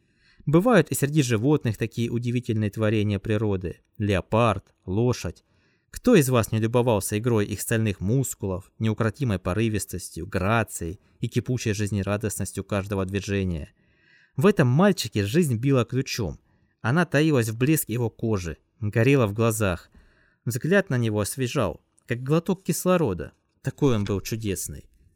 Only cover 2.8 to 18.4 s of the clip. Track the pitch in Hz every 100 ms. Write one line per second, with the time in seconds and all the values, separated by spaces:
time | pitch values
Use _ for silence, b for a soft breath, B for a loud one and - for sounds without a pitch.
2.8 | 107 110 104 101 - 107 107 95 87 -
3.8 | _ - 104 95 - 107 117 98 - _
4.8 | - 98 123 117 85 - _ _ _ _
5.8 | _ - - 220 131 127 113 113 110 123
6.8 | 120 104 - 107 120 113 101 104 - 113
7.8 | 110 95 90 131 127 - 101 90 - -
8.8 | 110 107 110 - 127 95 92 92 113 107
9.8 | - 87 - 80 87 98 92 117 107 -
10.8 | 85 101 _ _ 120 123 - 127 113 101
11.8 | 101 104 95 104 110 - 98 - 92 104
12.8 | 98 101 95 101 98 101 92 82 - b
13.8 | b b b b b - 185 202 123 135
14.8 | 202 - - 107 101 143 160 110 135 135
15.8 | 113 123 135 - 92 67 _ _ _ _
16.8 | 110 156 170 139 160 139 113 110 127 156
17.8 | - 123 117 - 113 104